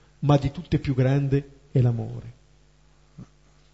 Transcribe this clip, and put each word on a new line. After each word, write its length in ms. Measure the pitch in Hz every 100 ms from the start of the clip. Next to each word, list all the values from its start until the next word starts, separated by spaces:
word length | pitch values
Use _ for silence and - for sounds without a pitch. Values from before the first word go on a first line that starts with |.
| _ -
ma 180 | 139 143
di 140 | 135
tutte 280 | - 170 151
più 160 | - 127
grande 540 | 131 139 139 139 - - _
è 80 | 139
l'amore. 520 | 123 117 110 120 117 - _ _ _ _ _ _ _ - - _ _ _ _